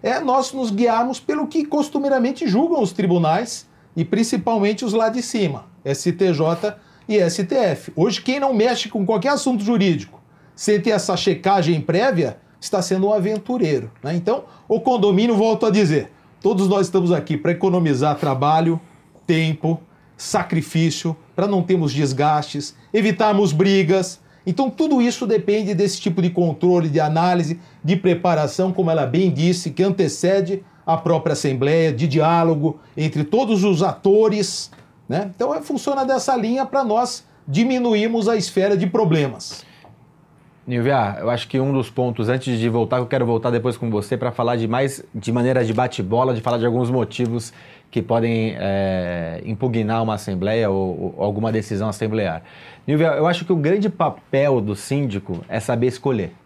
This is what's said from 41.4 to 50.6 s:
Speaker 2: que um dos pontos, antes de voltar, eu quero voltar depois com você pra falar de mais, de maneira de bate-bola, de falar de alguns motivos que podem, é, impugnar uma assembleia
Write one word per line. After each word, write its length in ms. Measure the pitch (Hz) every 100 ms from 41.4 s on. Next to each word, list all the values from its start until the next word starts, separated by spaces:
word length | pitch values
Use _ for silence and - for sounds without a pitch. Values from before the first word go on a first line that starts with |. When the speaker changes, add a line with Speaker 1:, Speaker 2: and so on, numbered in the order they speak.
| -
Speaker 2:
que 120 | 131
um 140 | 135
dos 160 | 135 120
pontos, 400 | - 127 113 110
antes 300 | 127 131 117
de 100 | 117
voltar, 280 | 117 110 -
eu 100 | 117
quero 180 | 135 120
voltar 240 | 113 120
depois 260 | 120 120 117
com 140 | 117
você 260 | 107 98 123
pra 160 | 123
falar 240 | 117 120 120
de 120 | 113
mais, 360 | 120 139 135 - 110
de 160 | 104
maneira 340 | 120 120 131 117
de 80 |
bate-bola, 580 | 113 127 - 95 117 131 117
de 60 |
falar 180 | 120 120
de 60 | 120
alguns 260 | 120 120
motivos 600 | 127 113 - 120 117 113 - - - _
que 140 | 120
podem, 500 | - 117 117 113 113 -
é, 840 | 98 98 98 92 87 87 82 82
impugnar 600 | - 107 127 113 107 113
uma 100 | 113
assembleia 560 | 104 - 95 95 113